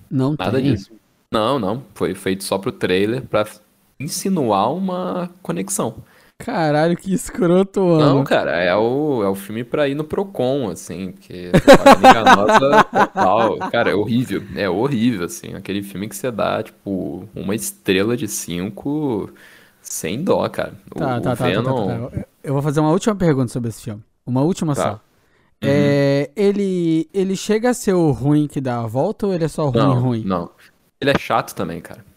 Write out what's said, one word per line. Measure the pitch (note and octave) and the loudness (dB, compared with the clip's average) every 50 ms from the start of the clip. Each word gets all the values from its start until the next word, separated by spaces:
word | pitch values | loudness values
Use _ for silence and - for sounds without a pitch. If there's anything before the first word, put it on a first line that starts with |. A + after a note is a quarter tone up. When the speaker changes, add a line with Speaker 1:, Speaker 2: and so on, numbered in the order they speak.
| - - | -12 -6
Speaker 1:
Não | - C3 C3 C#3 D#3 | -2 -2 0 0 -2
Speaker 2:
Nada | - F#2 F#2+ A#2+ C3+ | -2 -2 -2 0 0
Speaker 1:
tem? | |
Speaker 2:
disso. | B2+ C#3 A#2+ G2+ G2 - - - _ _ _ _ _ - | 0 0 0 -2 -4 -10 -20 -20 _ _ _ _ _ -4
Não, | - A2+ G#2+ A#2+ C#3 C#3 | -2 0 0 2 0 0
não. | G2+ F2+ A2 C3 C3 - - | -2 -2 -4 -6 -8 -12 -8
Foi | - G2 E2 F#2+ | -4 -4 -4 -4
feito | - - F#2+ F#2+ G2 - | -4 -4 -4 -4 -4 -2
só | - G2+ | -4 -4
pro | G2 - B2+ | -2 -2 -4
trailer | - - A#2 F#2+ F2+ F#2 G2+ A2 A#2+ C3+ B2 | -6 -4 -2 0 2 2 2 0 -2 -4 -6
pra | - - G#2+ G#2 - - - _ _ _ _ _ _ _ - | -2 -2 -2 -2 -2 -6 -20 _ _ _ _ _ _ _ -12
insinuar | C3 F3 - - - G3 F#3+ E3 C3+ A2 G2+ F#2+ G2+ A#2+ D3+ | -10 -8 -8 -6 -4 -2 -2 0 0 2 2 2 2 0 0
uma | F#3 G3 F#3 F3+ F3+ F3+ F3+ F3+ F3+ F3 F3 - - | -2 -4 -6 -6 -6 -6 -6 -6 -6 -8 -10 -12 -14
conexão. | - - E3 F3 F#3+ F#3+ - - D#3 A2+ - - - _ _ _ _ _ _ | -10 -8 -8 -6 -6 -6 -4 -4 -4 -4 -6 -10 -18 _ _ _ _ _ _
Speaker 1:
Caralho, | - - A#3+ C4 F#3+ D#3+ D3+ D3 D3 D#3+ F3 F3 | -14 -10 -6 -4 -2 0 2 2 2 2 2 0
que | - - F#3+ F3+ | -2 -4 -4 -4
escroto, | - - - - - F3+ E3+ F3 F#3 G3 G3 - G#3 | -4 -4 -6 -4 0 2 4 4 4 2 2 0 0
mano. | F#3+ F3 E3 | 2 4 4
Speaker 2:
Não, | D#3 D3+ D3 C#3 C3+ C#3 | 6 6 6 4 4 2
cara, | C#3 - A#2 E2+ C#2 D2 E2+ | 2 2 0 0 0 0 0
é | F#2 F2 F2+ | 2 2 4
o, | G#2 A2+ A#2 B2+ C#3+ D3+ D3+ C3+ A#2 G2 | 4 2 2 0 0 0 0 0 0 0
é | G2 | 0
o | G2 | -2
filme | G2 - - G#2+ A2+ B2+ | -2 -6 -8 -8 -8 -6
pra | - - D3+ D3 | -4 -2 0 0
ir | C#3 C#3 | 0 -2
no | D3+ D3+ | -4 -6
Procon, | D3+ - - G3+ G3 - - B2 B2+ C3+ C#3+ B2 F#2+ | -4 -4 -4 -4 -4 -4 -2 -2 0 0 0 -2 -4
assim, | E2+ - - - E2+ E2+ F#2+ F#2 - | -6 -8 -10 -12 -10 -10 -10 -10 -12
porque | - - - F#2 F2+ F2+ F2+ F2 - | -14 -18 -16 -14 -14 -4 2 2 4
propaganda | - D4 C4+ - - C#4+ C4+ - G3 | 10 10 8 10 10 8 6 8 8
enganosa | C4 B3 A3+ A3 - F3+ G3 G#3 - G#3+ - - - G#3 G#3+ G#3 - - | 8 8 8 8 6 6 6 6 4 4 4 4 6 6 4 4 4 2
total. | G3 G3+ - - F#3+ F#3+ F#3 G#2+ A2+ A#2 G#2+ F2 - F#2 | 0 0 0 0 0 2 4 4 4 2 2 0 -2 -4
Cara, | - - A#2+ A2+ F#2 | -2 0 0 2 2
é | D#2 | 2
horrível, | G2+ G#2 A2+ A2+ B2 B2+ - F#2+ D#2+ - - - | 0 0 0 0 -2 0 -2 -4 -6 -6 -6 -6
é | - G2+ F#2+ | -4 -2 0
horrível, | E2+ G2+ B2 B2+ B2 G#2 A2+ B2+ A#2 F#2 F2 | 0 0 0 0 0 2 2 2 0 0 -4
assim, | E2 - - - D#2+ E2+ | -6 -8 -10 -12 -12 -14
aquele | F2 F#2+ - F#2+ G2+ | -12 -8 -6 -6 -6
filme | G2+ G2 - F2+ G2+ G#2+ | -6 -8 -10 -10 -10 -10
que | - | -8
você | - - B2+ | -6 -6 -6
dá, | A#2 F#2+ F2+ F#2 G2 G#2+ | -4 -2 -2 -2 -2 -2
tipo, | A2 - - _ - G2+ G2 F2+ F2 - - F#2 F#2+ - - | -6 -8 -12 _ -8 -6 -6 -4 -6 -6 -8 -12 -14 -14 -12
uma | - F2 F#2+ G#2 | -10 -6 -4 -4
estrela | A#2 - - - _ - - G2 F#2 G2 A2+ B2 | -4 -6 -8 -12 _ -2 0 2 2 2 0 -2
de | B2 - | -4 -4
cinco | G2 - - - - E2+ F2 F#2 G#2+ G2+ - - C#3 D3 D#3 D3+ C3+ A2+ F#2+ F2 F2 - - - - - - - _ _ _ | -6 -8 -8 -8 -8 -6 -6 -6 -8 -8 -8 -8 -6 -4 -4 -4 -2 -4 -4 -6 -8 -14 -20 -20 -20 -20 -20 -20 _ _ _
sem | - - - - - D#2+ F#2+ C3 F#3 | -16 -12 -10 -8 -6 -6 -6 -4 -2
dó, | - - F2+ G2 - | 0 0 0 0 -2
cara. | - - - - - - - - - | -4 -6 -8 -8 -10 -16 -18 -14 -8
O, | - | -6
Speaker 1:
Tá, | D3 C3 B2 A#2+ C3+ | -4 -4 -2 -2 -2
Speaker 2:
o | C#3+ | -4
Speaker 1:
tá, | A#2+ | -2
tá, | A2+ C3 B2 | -2 -2 -2
tá, | F#2 G#2+ A#2+ | 0 0 0
tá, | |
Speaker 2:
Venom | C3 C3+ | -2 -2
Speaker 1:
tá, | B2 G#2 | -2 -2
tá. | G#2+ A#2+ | -4 -4
Eu, | A#2 A#2+ - - - - - _ _ - | -6 -8 -8 -8 -10 -10 -12 _ _ -8
eu | D#3 C#3 | -4 -4
vou | C#3+ | -2
fazer | C#3 D#3 C#3 D#3 | -2 0 0 2
uma | D#3 D#3 | 2 2
última | D#3+ G3+ - A#3 G#3 | 2 2 0 0 -2
pergunta | F#3 F#3 E3 C#3+ C3 B2+ A2+ | 0 2 2 2 2 0 -2
sobre | - C3 A#2 A#2 | -4 -6 -6 -6
esse | - - - | -8 -8 -10
filme. | A#2 G#2 G#2 - _ _ _ - | -12 -12 -12 -14 _ _ _ -8
Uma | - B2 C3 C#3 | -4 -2 0 0
última | E3 G3 - - D#3 C#3 | 0 0 -2 -2 -2 -2
Speaker 2:
Tá. | |
Speaker 1:
só. | A#2 D#2+ D2 G#2+ A2 _ _ _ _ _ _ _ _ _ _ _ - - | 0 -2 -2 -4 -6 _ _ _ _ _ _ _ _ _ _ _ -4 -2
Speaker 2:
Uhum. | C#3 C#3+ D3 C#3+ C#3+ C#3+ C#3+ C#3 | 0 2 4 4 4 4 2 2
Speaker 1:
É, | C#3 C#3 C#3 C#3+ - - | 2 2 0 -2 -2 -2
ele, | - G3+ G3+ G3+ G3+ G3+ F#3+ F#3 F3 E3+ E3 D#3+ D#3+ D#3+ - - | 0 2 2 2 2 0 0 0 0 0 2 2 0 0 -2 -2
ele | G3 F#3 F#3+ F#3+ | -2 0 0 -2
chega | - - - G#3 A3 A3 B3 | -4 -2 0 0 0 2 0
a | A#3 | 0
ser | - - - F#3 | 0 0 0 2
o | F3+ E3 D3+ | 4 4 4
ruim | C3 G#2+ B2+ D3 D3 D3+ D3+ | 2 2 2 2 4 4 2
que | C#3+ - D3 | 0 -2 -4
dá | C3 C3 A#2+ A#2 | -4 -2 -2 -2
a | A#2 | -4
volta | A2+ G#2+ C3 D#3 G3+ G#3+ - G#3+ | -4 -2 -2 -2 -2 -2 -4 -2
ou | G3 F#3 | -2 -2
ele | E3 E3 | -2 -2
é | D3 | -4
só | - - D#3 C#3 | -2 -2 -2 0
ruim, | A#2+ A#2 G#2+ F#2+ F2+ | 2 2 2 2 2
Speaker 2:
Não, | |
Speaker 1:
ruim? | A#2+ B2+ B2+ A#2+ A2 G2 F#2+ | 2 2 0 -2 -2 -2 -2
Speaker 2:
não. | F#2+ F2 E2+ - _ _ - - _ _ _ _ _ - | -2 -4 -4 -8 _ _ -20 -20 _ _ _ _ _ -4
Ele | C3 C#3 | 0 0
é | C3+ - | 0 0
chato | - - A#2+ A#2+ - - - | 0 0 -2 -2 -2 -4 -6
também, | - G2+ E2 E2+ E2+ | -8 -6 -6 -6 -10
cara. | - - - - - _ _ | -12 -16 -18 -20 -20 _ _